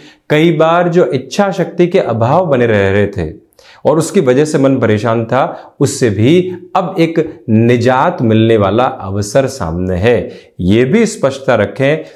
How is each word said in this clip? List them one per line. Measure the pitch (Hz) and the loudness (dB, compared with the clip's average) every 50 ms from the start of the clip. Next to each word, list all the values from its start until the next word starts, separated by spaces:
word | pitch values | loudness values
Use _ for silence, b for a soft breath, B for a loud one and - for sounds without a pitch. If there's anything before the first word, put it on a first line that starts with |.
| B B B B _ - | B B B B _ -2
कई | 147 151 160 175 165 | 0 2 2 2 2
बार | 151 160 160 170 175 180 175 | 2 2 2 2 2 0 2
जो | 165 185 160 | 2 2 2
इच्छा | - 147 123 - - - - 202 196 | 0 0 -4 -6 -4 -4 -2 -2 -2
शक्ति | 170 180 170 - - - 180 | -2 -4 -6 -4 -2 0 0
के | 175 180 185 | 0 0 0
अभाव | - - 117 110 113 120 143 180 190 | 0 -2 -2 -2 0 0 2 2 2
बने | 165 139 123 120 | 2 0 2 2
रह | 113 107 101 98 98 | 2 2 2 2 2
रहे | 98 104 101 | 2 0 0
थे | 98 - 87 82 78 - - - _ b b b b b b - | 0 -2 -4 -6 -6 -8 -12 -20 _ b b b b b b -2
और | 127 147 160 | 0 0 2
उसकी | 156 - - 202 | 0 0 0 0
वजह | 160 127 127 135 151 | 2 2 2 2 2
से | 151 156 151 | 0 0 2
मन | 135 135 135 | 2 2 2
परेशान | 120 117 107 107 101 107 117 113 120 113 | 2 2 0 0 0 0 0 -2 -2 -2
था, | 110 123 127 156 - - - - - - - | -2 -2 -2 -2 -2 -4 -10 -18 -12 -4 -2
उससे | 143 127 - - 131 113 | -2 -2 0 0 0 0
भी | 98 107 107 131 165 180 - - - - - - - | 2 2 2 4 4 2 2 0 -6 -10 -10 -6 -4
अब | 185 180 156 - - | -4 -4 -2 -2 -2
एक | 165 160 165 170 160 - - - - - | -2 0 0 -2 -4 -4 -6 -10 -4 0
निजात | 110 110 117 117 123 120 107 127 127 131 147 180 175 - 131 | 2 2 4 4 2 2 2 2 2 2 2 0 0 0 0
मिलने | 110 107 110 110 110 113 | 0 2 2 4 4 2
वाला | 107 101 95 101 117 127 | 2 2 2 0 0 0
अवसर | 135 - - 95 95 95 104 101 - - 139 135 | -2 -4 -6 -10 -8 -6 -6 -4 -2 0 0 0
सामने | 123 - - 92 82 80 90 92 92 92 | 0 -4 -6 -8 -6 -4 -4 -4 -4 -2
है। | 87 98 120 120 98 85 B B B B B _ - | 0 2 2 2 0 -2 B B B B B _ -4
ये | 87 90 104 113 127 | 0 2 2 2 2
भी | 135 175 233 226 | 2 2 0 0
स्पष्टता | 214 - - - 135 135 - - - 123 | 0 -2 -2 -4 -4 -4 -4 -2 0 0
रखें | 107 104 - - - 135 139 151 160 B B B | 0 0 -2 -2 -2 -2 0 0 -2 B B B